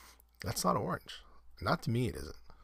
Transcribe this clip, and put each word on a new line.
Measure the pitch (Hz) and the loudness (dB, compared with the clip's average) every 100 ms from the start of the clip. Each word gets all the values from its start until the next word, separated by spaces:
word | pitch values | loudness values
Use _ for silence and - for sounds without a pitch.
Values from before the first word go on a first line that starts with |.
| - - - - | -14 -20 -20 -6
That's | - - | -2 2
not | 180 170 | 4 4
orange. | 135 160 - - - - - - | 2 -2 -6 -14 -14 -20 -18 -4
Not | 95 165 | 2 2
to | - | 4
me, | 117 120 | 2 2
it | 67 | 0
isn't. | 71 - - - | -6 -10 -14 -18